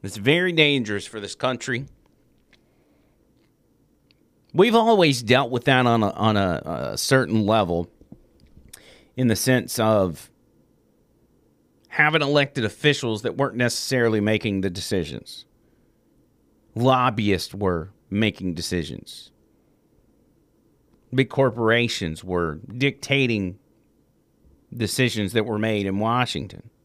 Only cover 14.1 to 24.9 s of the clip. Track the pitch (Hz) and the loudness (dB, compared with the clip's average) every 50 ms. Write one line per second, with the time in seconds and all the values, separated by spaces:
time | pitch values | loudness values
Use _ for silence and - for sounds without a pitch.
14.1 | 110 107 101 110 110 104 - 110 98 98 95 98 87 95 - - 110 92 80 71 | 2 2 2 2 0 0 0 -2 -2 -2 -2 -4 -4 -6 -6 -4 -2 -2 -2 -4
15.1 | 65 55 - - - - - _ _ _ _ _ _ _ _ _ _ _ _ _ | -8 -12 -14 -16 -20 -20 -20 _ _ _ _ _ _ _ _ _ _ _ _ _
16.1 | _ _ _ _ _ _ _ _ _ _ _ _ _ 117 120 131 131 127 123 117 | _ _ _ _ _ _ _ _ _ _ _ _ _ 0 2 2 4 4 2 0
17.1 | 104 101 107 101 98 - - - - 101 104 95 90 82 80 95 _ _ _ _ | 0 0 0 0 0 0 -2 -8 -8 -4 -2 -2 -2 -2 -6 -10 _ _ _ _
18.1 | 95 101 110 107 92 - 95 92 82 80 82 - 90 87 78 - - - - - | -2 0 0 0 -2 -4 -8 -6 -6 -6 -6 -4 -4 -4 -4 -6 -10 -14 -14 -18
19.1 | - - - - _ _ _ _ _ _ _ _ _ _ _ _ _ _ _ _ | -20 -20 -20 -20 _ _ _ _ _ _ _ _ _ _ _ _ _ _ _ _
20.1 | _ _ _ _ _ _ _ _ _ _ _ _ _ _ _ _ _ _ _ _ | _ _ _ _ _ _ _ _ _ _ _ _ _ _ _ _ _ _ _ _
21.1 | - 127 135 - - 139 135 127 117 120 113 110 113 117 120 117 - - 98 80 | -2 -2 -2 0 2 0 0 0 0 0 2 2 4 2 2 0 -2 -4 -4 -6
22.1 | 80 82 - 92 90 87 85 80 76 78 - - 104 123 131 139 135 - - - | -6 -8 -8 -4 -2 -2 -2 -2 -4 -8 -12 -14 -6 -2 -2 -2 -2 -4 -4 -2
23.1 | 143 139 135 120 117 104 98 90 92 - _ _ _ _ _ _ _ _ _ _ | 0 0 0 0 0 -2 -4 -6 -8 -12 _ _ _ _ _ _ _ _ _ _
24.1 | _ _ _ _ _ _ _ _ _ _ _ _ - 120 113 98 | _ _ _ _ _ _ _ _ _ _ _ _ -8 -6 -6 -4